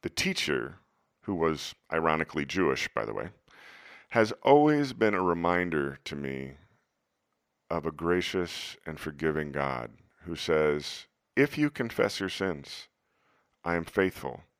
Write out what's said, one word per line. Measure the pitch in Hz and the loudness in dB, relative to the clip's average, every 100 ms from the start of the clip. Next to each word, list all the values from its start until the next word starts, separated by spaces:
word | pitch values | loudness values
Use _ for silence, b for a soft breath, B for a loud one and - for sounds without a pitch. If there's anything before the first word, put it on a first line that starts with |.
The | - | -8
teacher, | - 190 185 - 67 58 - _ _ _ _ | -4 -4 -2 -2 -2 -4 -12 _ _ _ _
who | - | -6
was | 92 82 78 - - _ | 0 0 0 -6 -14 _
ironically | 80 82 80 80 80 | 0 2 2 0 -4
Jewish, | 69 90 82 65 - | -2 2 2 2 -2
by | - | -4
the | 55 | -4
way, | 50 82 - _ B B B B B B | -6 -8 -12 _ B B B B B B
has | 117 110 - | 2 2 2
always | - 147 151 147 143 | 6 8 8 4 0
been | - 110 | 2 2
a | 98 | 4
reminder | 92 85 87 87 90 80 69 69 | 2 2 2 2 2 0 -2 -6
to | - 73 | -12 -8
me | 69 67 67 69 _ _ _ _ _ _ _ _ _ _ _ | -8 -8 -10 -14 _ _ _ _ _ _ _ _ _ _ _
of | 85 78 | -4 -4
a | |
gracious | 76 82 90 87 95 87 - - - | -4 2 2 2 -2 -4 -6 -12 -12
and | - 78 | -12 -10
forgiving | 82 71 78 76 73 | -10 -2 -2 0 -2
God | 71 69 64 58 57 _ _ | -2 -2 -2 -8 -14 _ _
who | 85 85 | -12 -8
says, | - 78 76 73 73 - - _ _ | 2 4 4 2 -4 -12 -16 _ _
"If | - 143 - | 0 0 2
you | 147 | -2
confess | - 117 - 104 - | 0 -6 0 0 0
your | 95 | -4
sins, | - 95 76 71 - - _ _ _ _ _ _ _ | -2 -2 -2 -8 -16 -18 _ _ _ _ _ _ _
I | 85 85 | -2 -2
am | |
faithful | 82 - 92 - 67 - _ | 0 0 0 0 -10 -12 _